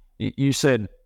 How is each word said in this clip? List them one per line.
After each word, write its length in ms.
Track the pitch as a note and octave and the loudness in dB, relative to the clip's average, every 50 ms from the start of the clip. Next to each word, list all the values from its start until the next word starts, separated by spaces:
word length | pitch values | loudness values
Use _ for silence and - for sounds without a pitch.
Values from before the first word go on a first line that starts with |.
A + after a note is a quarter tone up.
| _ _ _ - | _ _ _ -10
Y-, 140 | - - - - | -8 -8 -4 -2
you 160 | C#3 C#3 C3 | 0 0 0
said 340 | - - C#3+ B2+ A2+ G#2 - - _ _ | 2 2 2 2 2 -2 -6 -12 _ _